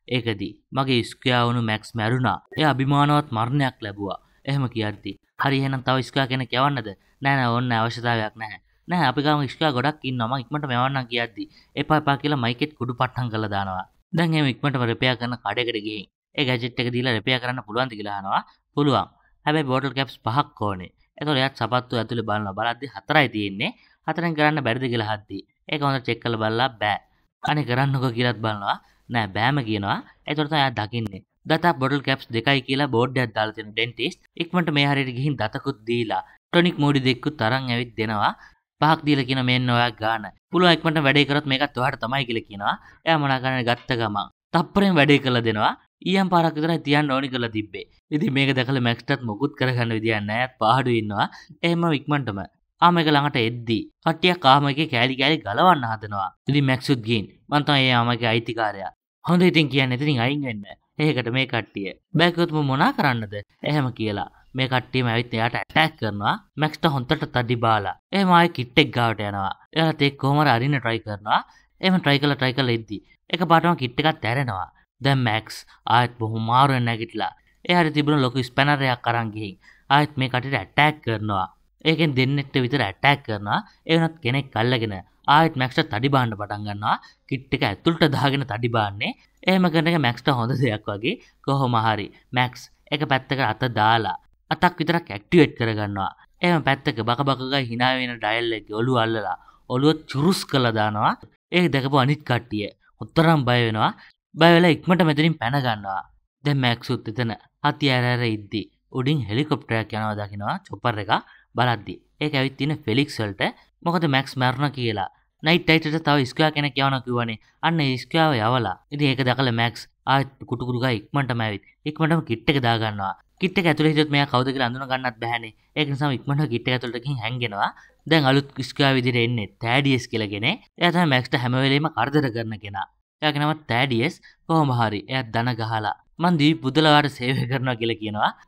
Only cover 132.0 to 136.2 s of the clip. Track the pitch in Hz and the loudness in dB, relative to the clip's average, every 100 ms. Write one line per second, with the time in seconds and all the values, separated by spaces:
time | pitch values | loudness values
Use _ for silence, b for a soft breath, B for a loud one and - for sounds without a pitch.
132 | 117 151 135 113 110 107 101 98 - _ | 0 2 0 -4 -8 -10 -10 -10 -10 _
133 | _ _ 151 143 151 156 - 117 135 113 | _ _ -2 0 0 -2 -2 0 2 0
134 | 147 - b b - 160 139 123 110 101 | 0 -4 b b 0 2 2 2 0 -2
135 | - 131 117 113 120 117 110 113 104 - | -4 -6 -2 -2 -2 -2 -4 -2 -4 -6
136 | _ - | _ -2